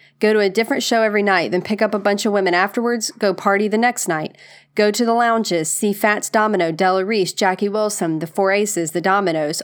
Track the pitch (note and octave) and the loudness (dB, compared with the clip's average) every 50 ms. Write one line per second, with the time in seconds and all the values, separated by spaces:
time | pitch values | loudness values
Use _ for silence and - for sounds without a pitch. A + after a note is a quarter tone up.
0 | - _ _ _ - G#3+ G#3+ G#3+ G#3 G3 F#3 G#3+ A3+ A3+ C#4 C4 A#3+ - B3 A3+ | -20 _ _ _ 0 2 2 4 2 2 2 0 0 0 -2 -4 -2 0 0 2
1 | A3 A3 G3+ G#3 G3+ G3+ F#3+ F3+ E3 A2 - F3+ F3+ - - G3 A3+ G#3 G#3 G#3 | 2 2 2 2 2 4 2 2 2 0 -2 -2 -2 -2 -2 0 0 0 0 0
2 | G3 G#3 G3+ G3+ - A3+ G3+ G3+ F#3+ F#3 F3 F3 F#3 G3+ - B3 A#3 A#3+ A#3+ A#3 | 0 0 0 0 0 0 0 2 0 2 2 2 0 0 -2 -4 -2 -2 -2 -2
3 | G#3+ - - - - G3+ F#3 - - G3+ G3 G3 G#3+ G#3+ G3 G#3+ A#3 B3 A#3+ - | -4 -8 -6 -2 -2 -2 -2 0 0 0 2 2 0 0 0 2 2 0 0 -2
4 | - - E3+ - D#3 - - - - - - - _ _ _ - G#3 G#3 G#3 G#3+ | -4 -4 -4 -4 -4 -8 -12 -16 -20 -20 -20 -20 _ _ _ 2 2 2 2 0
5 | A#3+ A#3 A#3 A#3 A#3+ A#3 A3+ A3+ G#3+ - F3+ E3+ D#3+ - - - - G#3 G3+ G3+ | 0 2 2 2 2 2 2 0 0 0 -2 -2 -2 -2 -4 -2 -2 -2 0 2
6 | - G#3+ G#3 G#3 - - - A3+ G#3+ G#3+ G#3 G3 F3 E3 D#3+ D#3+ F#3+ F#3 F#3 F#3+ | 2 0 0 0 -4 -2 0 2 2 2 2 0 0 0 0 0 0 2 2 0
7 | F#3+ G3 A3+ G#3+ F#3 E3+ - - G#3+ F#3+ F#3 F#3 G#3 G3+ G3 G#3+ G#3+ G#3+ G#3 - | 0 0 0 0 0 -2 -2 0 0 0 0 0 -2 -2 -2 -2 -2 -2 -2 -2
8 | F#3 E3 D#3+ D#3 E3 D#3+ - - G3 F#3+ F#3+ G3+ G#3+ G#3 - F3 E3+ D#3+ - F3 | -2 -2 -2 -2 -4 -4 -2 0 0 2 2 0 0 -2 -2 -4 -4 -4 -4 -2
9 | E3 F#3+ F#3+ G3+ G3+ F3+ D#3+ D#3+ D3+ D3 D#3+ - | 0 2 2 2 2 0 0 0 -2 -2 -4 -6